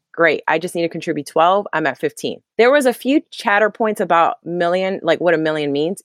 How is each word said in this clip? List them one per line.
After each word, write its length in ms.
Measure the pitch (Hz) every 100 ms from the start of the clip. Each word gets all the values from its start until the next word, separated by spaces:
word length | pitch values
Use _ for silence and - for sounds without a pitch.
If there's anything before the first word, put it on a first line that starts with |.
| _
great. 320 | - 165 - -
I 140 | 160
just 160 | 175 175
need 60 |
to 60 | 165
contribute 380 | 170 160 147 139
twelve. 400 | - 165 196 202
I'm 140 | 156 151
at 120 | 127
fifteen. 420 | 151 - 135 - _ -
There 140 | 233
was 160 | 294 254
a 60 |
few 280 | 226 247 285 -
chatter 360 | - - 202 214
points 320 | - 220 214
about 360 | 180 170 165 -
million, 560 | - 175 170 185 190 196
like 180 | - 147
what 140 | 170
a 40 | 160
million 340 | 156 156 147
means. 320 | 143 156 196